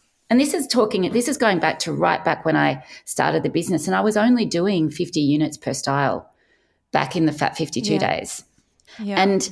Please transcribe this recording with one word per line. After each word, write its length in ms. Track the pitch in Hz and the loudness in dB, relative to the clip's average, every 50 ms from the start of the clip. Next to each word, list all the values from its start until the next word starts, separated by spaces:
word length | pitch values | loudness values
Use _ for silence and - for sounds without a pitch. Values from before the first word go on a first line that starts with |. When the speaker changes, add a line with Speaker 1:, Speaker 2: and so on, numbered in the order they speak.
| _ _ _ _ _ - | _ _ _ _ _ 0
Speaker 1:
And 100 | 226 247 | 2 2
this 140 | 285 294 - | 4 2 0
is 140 | 349 269 - | -2 -2 -2
talking, 420 | - 240 233 220 - 196 180 175 | 0 2 2 2 0 0 -2 0
this 160 | 180 226 240 - | 0 0 0 0
is 100 | 269 - | -2 0
going 220 | 240 220 190 170 | 2 2 2 2
back 200 | 160 160 - - | 2 0 -2 -2
to 140 | - 170 151 | -4 -6 -2
right 300 | 143 170 175 175 - - | 0 2 2 2 2 0
back 220 | 175 160 - - | -2 -2 0 0
when 100 | 160 156 | 0 2
I 280 | 151 147 143 139 135 - - - - - | 2 2 2 0 -2 -8 -18 -20 -20 -12
started 380 | - - - 143 151 156 160 160 | -10 -4 -2 0 0 0 0 0
the 60 | 160 | 0
business, 380 | - 165 170 - 190 151 143 - | -2 -2 -2 0 -2 -2 -2 -2
and 80 | 185 | 0
I 60 | 190 | 0
was 160 | 196 214 214 214 | 2 2 2 2
only 280 | 214 240 247 240 214 | 4 4 4 2 2
doing 440 | 160 - 170 175 202 208 170 160 151 | 0 0 0 0 2 2 2 0 0
fifty 320 | 147 - 175 - - 156 | -2 -4 -6 -4 -2 0
units 360 | 147 139 147 147 156 147 147 - | 2 2 4 2 2 0 -2 -6
per 160 | - 135 123 | -6 -6 -4
style 560 | - - - 139 139 143 131 95 95 - - _ _ _ _ _ _ _ _ _ _ _ _ | -4 -2 -2 0 2 2 0 0 -2 -6 -12 _ _ _ _ _ _ _ _ _ _ _ _
back 240 | - 147 143 135 - | -2 -2 -2 0 0
in 100 | 180 165 | 0 0
the 60 | 156 | 0
Fat 240 | 143 - - - - - | 0 0 -2 -2 -2 -2
fifty-two 360 | 160 - - - - 202 - | -6 -4 -4 -4 -2 0 0
Speaker 2:
Yeah. 240 | - - - - - | 0 0 0 -2 -2
Speaker 1:
days. 260 | - - - - - _ _ _ _ _ _ _ _ _ - - | -4 -8 -12 -12 -14 _ _ _ _ _ _ _ _ _ -16 -12
Speaker 2:
Yeah. 220 | 220 202 196 185 | -8 -4 0 2
Speaker 1:
And 280 | 190 202 196 190 190 - | 2 4 2 2 0 -2